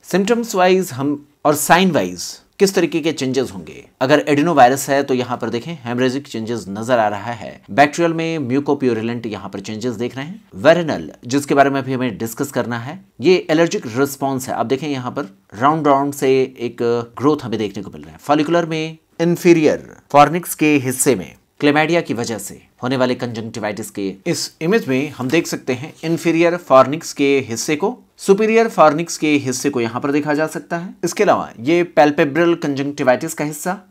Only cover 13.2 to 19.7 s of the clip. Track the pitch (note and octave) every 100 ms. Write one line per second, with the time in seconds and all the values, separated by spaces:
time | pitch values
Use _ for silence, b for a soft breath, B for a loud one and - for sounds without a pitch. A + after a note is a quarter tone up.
13.2 | C3 F3+ - D#3+ E3+ D#3+ A#2 A2+ C#3 -
14.2 | C#3 C3+ C3 - A#2 C3 D3+ C3+ B2 B2
15.2 | C#3+ - _ G2 C3+ D#3+ D#3+ C#3 C#3+ C#3
16.2 | C3+ C3 B2+ - A#2 A#2+ A#2+ A#2+ A#2 -
17.2 | C3 D3 B2 G#2+ G#2 G#2 F2 D2+ D2+ D2+
18.2 | - D3+ D3+ E3+ E3 D#3+ D#3+ D#3+ _ _
19.2 | F3 E3+ F#3 E3 D3+